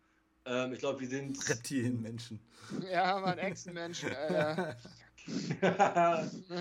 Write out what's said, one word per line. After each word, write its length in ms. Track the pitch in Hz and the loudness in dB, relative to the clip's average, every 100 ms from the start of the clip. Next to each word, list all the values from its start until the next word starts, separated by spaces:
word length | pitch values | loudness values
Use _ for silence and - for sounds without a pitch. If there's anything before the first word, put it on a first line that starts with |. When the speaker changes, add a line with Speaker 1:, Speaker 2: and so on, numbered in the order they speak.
| _ _ _ _ | _ _ _ _
Speaker 1:
Ähm, 280 | 127 123 127 | -2 0 0
ich 60 | 117 | 0
glaub, 220 | 135 131 | -2 -2
wir 80 | 127 | -2
sind 280 | 135 139 139 - | -2 -2 -4 0
Speaker 2:
Reptilienmenschen. 920 | 143 - 139 117 123 113 117 - 110 - - - - 185 | 0 0 0 0 0 -4 -8 -10 -12 -14 -20 -8 -6 0
Speaker 3:
Ja, 300 | 175 185 196 | 2 4 2
Mann, 200 | 190 175 | 2 0
Echsenmenschen, 760 | 190 170 175 175 170 165 143 | -2 -4 -8 -8 -6 -4 -4
Alter. 640 | 131 156 175 156 165 165 117 - - - - - | -2 0 2 2 0 -4 -6 -14 -20 -20 -16 -6
Speaker 1:
<laughs> 1000 | - - - 185 - 196 175 170 160 156 - - 175 | -4 -2 2 2 6 4 6 4 4 -2 -8 -8 -6